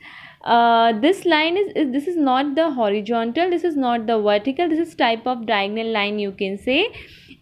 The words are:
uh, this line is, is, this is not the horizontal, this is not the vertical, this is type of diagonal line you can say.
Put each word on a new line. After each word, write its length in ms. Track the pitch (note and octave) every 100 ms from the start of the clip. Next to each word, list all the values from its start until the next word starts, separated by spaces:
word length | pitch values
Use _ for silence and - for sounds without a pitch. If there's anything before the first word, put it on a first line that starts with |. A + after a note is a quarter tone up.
| - - - -
uh, 560 | - A#3 A#3 A#3 A#3 G#3+
this 240 | C#4 G4 F4+
line 300 | D4+ D#4+ F4+
is, 160 | G4+ -
is, 160 | D4
this 140 | C4 D#4+
is 100 | F4
not 380 | C#4 B3+ C#4+ C4+
the 140 | D#4+
horizontal, 760 | B3+ G#3+ G#3 G#3 A#3 A3+ B3 F4+
this 140 | F4
is 140 | F4 D4
not 300 | B3 A#3+ A3
the 120 | A3+
vertical, 480 | G#3 G#3 G#3 C4+ F4
this 120 | D#4+
is 140 | E4
type 320 | - B3+ A3+ B3+
of 200 | B3 A3
diagonal 480 | G#3 G3 G#3+ A3+
line 260 | A3 G3+ G#3
you 140 | G3+
can 240 | F#3+ F#3+ G3+
say. 360 | - C4+ A4+ - - - - -